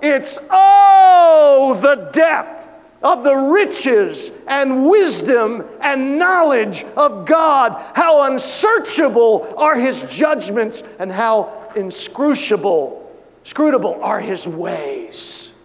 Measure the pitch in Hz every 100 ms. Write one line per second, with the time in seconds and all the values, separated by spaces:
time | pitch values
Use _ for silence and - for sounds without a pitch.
0 | 294 277 277 - - 381 392 403 392 392
1 | 381 359 339 320 294 277 269 233 254 285
2 | - - 320 311 - - - - _ _
3 | 262 330 240 269 269 359 403 - 269 233
4 | 190 - - - - 277 269 262 277 415
5 | 370 233 - 247 220 233 - - - 277
6 | 262 285 349 370 330 262 214 175 - -
7 | 294 208 170 320 320 285 240 - - -
8 | 339 302 277 262 - - 427 440 - -
9 | 294 240 233 214 - - 302 294 254 254
10 | - - 302 302 202 208 220 - - -
11 | 190 185 226 220 190 - - - 190 185
12 | - - 285 277 - 208 196 170 139 -
13 | - - _ _ - - 302 269 185 -
14 | 196 208 208 190 180 160 175 165 147 139
15 | 110 - - - - _